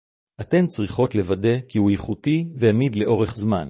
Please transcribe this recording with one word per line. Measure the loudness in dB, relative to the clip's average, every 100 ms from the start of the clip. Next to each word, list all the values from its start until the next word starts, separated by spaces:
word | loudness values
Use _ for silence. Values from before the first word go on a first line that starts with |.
| _ _ _ -16
אתן | 0 2 2
צריכות | 0 -4 0 0
לוודא | 0 0 0 0 0 -2
כי | 0
הוא | 2
איכותי | 0 -4 -6 -2 -2 -4
ועמיד | 0 2 4 0 0
לאורך | 0 0 0 -2
זמן. | -2 -2